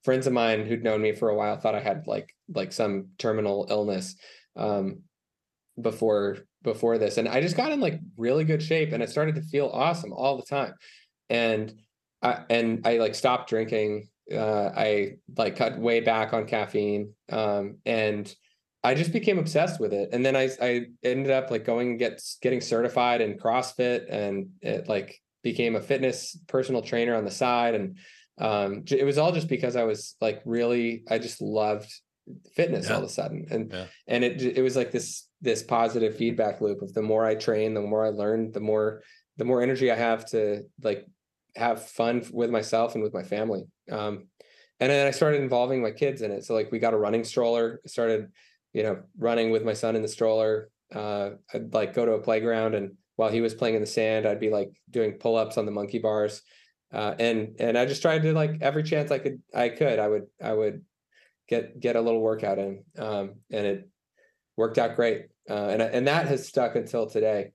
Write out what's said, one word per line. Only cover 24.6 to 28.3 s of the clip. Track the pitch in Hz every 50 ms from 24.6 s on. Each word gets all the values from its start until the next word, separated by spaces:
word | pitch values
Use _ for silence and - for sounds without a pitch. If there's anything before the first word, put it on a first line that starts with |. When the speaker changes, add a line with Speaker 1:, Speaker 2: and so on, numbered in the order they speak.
Speaker 1:
it, | - 113 110 98 - -
like, | 110 98 95 - - _ _ _ _ _
became | _ 120 117 - 120 117 113
a | 107
fitness | - - 139 139 131 131 120 - - - - - - -
personal | - 131 131 135 131 120
trainer | 113 - - 117 117 120 117
on | 113 107
the | 101
side. | 95 - 131 123 123 120 120 120 113
And, | 104 98 95 92 - - - - - _ _